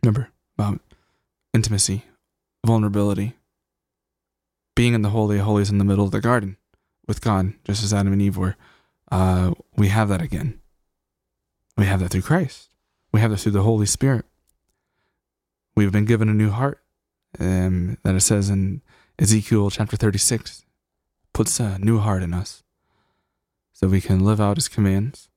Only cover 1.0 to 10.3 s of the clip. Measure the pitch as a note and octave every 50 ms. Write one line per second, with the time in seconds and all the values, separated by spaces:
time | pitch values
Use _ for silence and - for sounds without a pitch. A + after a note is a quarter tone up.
1 | _ _ _ _ _ _ _ _ _ _ - A2+ A2 A2 G#2+ G2 - - - B2
2 | - _ _ _ _ _ _ _ _ _ _ _ - A2+ A2+ A2+ G#2+ G#2+ G2+ G#2
3 | G2+ G#2 G2+ F#2 G2 A#2 - _ _ _ _ _ _ _ _ _ _ _ _ _
4 | _ _ _ _ _ _ _ _ _ _ _ _ _ _ _ - A#2+ A#2+ A#2+ A2+
5 | G#2+ G#2 G#2 A2+ G#2+ G#2 G2+ G2+ G2 G#2+ G#2+ G#2 G2+ G2 G#2 G2+ G2 G2+ G2 G2
6 | G#2 F#2+ F#2 G#2+ G2 A#2 B2 B2 G2+ F#2+ G2 _ _ _ _ _ _ _ _ _
7 | _ - G#2 - - A#2 G#2+ F#2+ F#2 F#2+ - _ _ - G2+ G2+ G#2+ G2+ G#2+ G2+
8 | G2+ G2 G2 G2 G2+ G2+ F#2+ F#2+ F#2 F#2 F#2+ _ _ _ _ _ _ _ _ _
9 | _ _ - F#2 F#2 F#2 F#2 F2+ F2+ F2+ E2+ - - _ _ - G#2 G2 G2+ A2+
10 | A2 G2+ G2+ F#2 E2 -